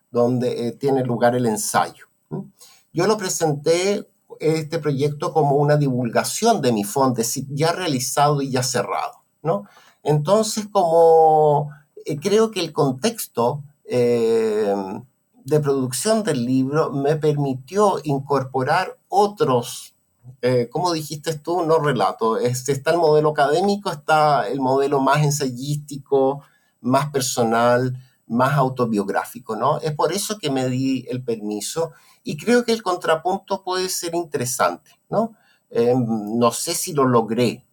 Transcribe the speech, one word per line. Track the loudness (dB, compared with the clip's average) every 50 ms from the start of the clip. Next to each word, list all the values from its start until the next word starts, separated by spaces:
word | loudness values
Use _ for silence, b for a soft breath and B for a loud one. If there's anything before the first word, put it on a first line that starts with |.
| _ _
Donde, | 0 0 2 2 2 0 0 -2 -2 -2 -4 -6
eh, | -6
tiene | -4 -2 0 0 0 0
lugar | 0 0 0 2 2 2
el | 2 0
ensayo, | 0 0 -2 -2 -2 -2 -2 -2 -2 -4 -12 -20 -20 _ _ _ _
¿no? | -12 -12 -12 -12 B B B B B B B B -4
Yo | -2 0 2
lo | 0 0
presenté, | -2 -4 -4 -2 0 -2 -2 0 0 0 2 2 2 0 -2 -2 -4 -10 _ _ _ _ -12 -4
este | -2 -2 -2 -2 -2 -4 -6 -4
proyecto, | -2 -2 -2 0 -2 -2 -2 -4 -6 -2 0
como | 0 2 2 2 2
una | 2 2 2 2
divulgación | 2 2 0 -2 -2 -2 0 -2 -2 -2 -2 0 2 2 2 2
de | 2 0
mi | 0 0 -2
Fondesit | -2 0 0 2 2 2 0 -2 -4 -4 -6 -8 -8
ya | -4 -2 0 0 0
realizado | -2 -2 -2 -2 -2 -4 -2 0 2 2 2 2 0
y | -2 -2
ya | -2 -2 -2
cerrado, | -2 -2 -4 -4 -2 -4 -4 -6 -6 -10 -14 _ _ _ _ -4
¿no? | -4 -4 -4 -4 B B B B B B B
Entonces, | -2 0 0 2 2 4 2 2 2 0 -2 -6 -6 -2
como, | 0 0 2 4 6 6 8 8 8 8 6 6 6 6 6 4 4 2 0 B B B B _ _ -14 -8
eh, | -8 -6 -4
creo | -2 2 2 4 4 2
que | 0 -4
el | -6 -4
contexto, | -2 0 0 0 0 -2 -2 -4 -4 -4 -8 -8 _ -2 0 0 -2 -4 -8 -14 _ _ _
eh, | -4 0 0 2 2 2 2 2 2 2 2 2 0 0 0 0 0 0 -2 -4 -6 -8 -10 -12 -16 _ _ _ _ _ _ -4
de | 0 0 0
producción | 2 2 0 0 -2 -2 -4 -4 0 0 0 0 0
del | -2 -2 -2 0
libro | 0 0 0 0 0 0 0 0 0
me | -2 -2 0 0 0
permitió | 0 0 0 0 0 0 -2 -4 -6 -8 -6 0 2 2 2 2 0 -2
incorporar | -4 -4 -4 -2 -2 -2 -2 -2 -2 -4 -4 -2 0 0 0 -2 -4 -8 -14 _ _
otros, | 2 2 2 2 2 0 0 2 2 2 0 -2 -8 -14 -16 -18 _ _ _ _ _ _ _ -20 -10 _
eh, | 0 0 2 2 0 -2
como | -2 -2 -2 -2 -2
dijiste | -4 -4 -8 -10 -8 -6 -6 -6 -6
tú, | -4 -4 -2 -2 2
no | 2 2 2
relato. | 2 2 0 2 0 0 0 0 0 0 0 0
Este, | 0 0 -2 -2 -2 -4
está | -4 -2 0 0
el | 2 2
modelo | 4 4 4 4 4 2
académico, | 2 2 2 2 2 2 2 2 0 0 -2 -6
está | -6 -4 -2 2 2 4 4 4 4 2 0 -2
el | -2 -2
modelo | 0 0 2 2 2 2 2 2
más | 2 2 4 4 4
ensayístico, | 2 2 0 -2 -4 -4 -6 -6 -6 -6 -6 -6 -10 -12 -14 -4 _ 0 2 2 2 0 -4 B B B B B B B _
más | -2 0 0 0 0 0
personal, | -2 -4 -4 -2 -2 -2 0 2 2 2 4 4 4 2 0 -2 -4 B B B B B _ -6
más | -2 0 2 2 2 2
autobiográfico, | 2 0 0 -2 -2 0 0 0 -2 -2 -2 -4 -4 -6 -10 -14 -10 -8 -6
¿no? | -2 0 0 0 0
Es | -2 -4 -2
por | -2 -2 -2 -2
eso | -4 -4 -6 -6 -6
que | -4 -4
me | -2 -2 -2 -2
di | -2 -2 0 -2 -2 -2 -4 -6
el | -8 -8 -6
permiso | -6 -6 -6 -6 -6 -6 -6 -6 -6 -6 -4 -6 -6 B B B B B B _
y | -10 -10 -4
creo | 0 2 2 2 2
que | 2 -2
el | -2 -2
contrapunto | -2 -4 -2 0 0 0 0 0 -2 -4 -4 -4 -4 -6 -6 -4
puede | -4 -4 -4 -4 -4
ser | -6 -6 -6 -4 -4
interesante, | -4 -4 -4 -6 -6 -6 -4 -2 -2 -2 -2 -2 -4 _ _ _ _ _ _
¿no? | -2 -2 -2 -2 b b b b b b b _
Eh, | -2 0 2 2 2 2
no | 2 0 -2 -4 -4 -2 -2 0 2 0
sé | 0 -2 -4 -6 -6
si | -6 -6 -4 -2
lo | 0 2
logré, | 4 4 2 2 0 0 0 0 0 -2 -4 -10 _